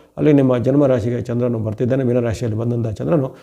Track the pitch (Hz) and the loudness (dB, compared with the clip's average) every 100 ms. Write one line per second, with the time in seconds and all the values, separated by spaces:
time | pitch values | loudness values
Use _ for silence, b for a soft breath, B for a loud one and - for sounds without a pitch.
0 | B - 147 143 135 123 123 139 139 127 | B 0 4 4 4 2 2 2 2 2
1 | 113 120 - 117 123 113 107 107 123 131 | 0 -4 -4 -2 -2 -2 -4 -4 -2 0
2 | 123 123 117 - 120 107 117 120 113 104 | 0 0 -2 -4 -4 -4 -2 -2 -4 -4
3 | 135 165 131 B | -2 0 -2 B